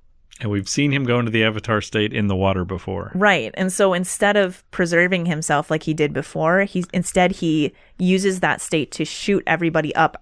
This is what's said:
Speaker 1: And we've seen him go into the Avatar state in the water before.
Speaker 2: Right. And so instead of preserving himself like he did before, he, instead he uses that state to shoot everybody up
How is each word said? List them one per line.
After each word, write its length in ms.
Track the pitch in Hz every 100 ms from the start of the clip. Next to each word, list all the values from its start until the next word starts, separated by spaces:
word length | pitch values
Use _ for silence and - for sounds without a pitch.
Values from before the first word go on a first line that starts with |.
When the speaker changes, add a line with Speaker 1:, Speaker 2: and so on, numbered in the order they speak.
| _ _ _ -
Speaker 1:
And 80 | 107
we've 160 | 101 98
seen 240 | - 147
him 140 | 139 127
go 140 | 120
into 120 | 117
the 120 | 110
Avatar 360 | 110 107 - 110
state 320 | - 110 107
in 160 | 127 104
the 80 | 95
water 300 | 95 95 90
before. 460 | 92 - 92 95
Speaker 2:
Right. 380 | 180 202 180 110
And 180 | - 190
so 220 | 180 196
instead 420 | 180 180 - 202 208
of 340 | 185 - _
preserving 560 | - 175 170 180 185 170
himself 420 | 156 160 147 151
like 140 | 156
he 100 | -
did 180 | 156 147
before, 500 | 135 - 160 156 180
he, 200 | 196 185 175
instead 420 | 185 175 - 180
he 380 | 185 170 156 143 - - -
uses 400 | 180 185 196 185
that 200 | 185 -
state 320 | - 165 131
to 120 | - 156
shoot 380 | - - 202 -
everybody 500 | 165 170 160 156 -
up 220 | 160 -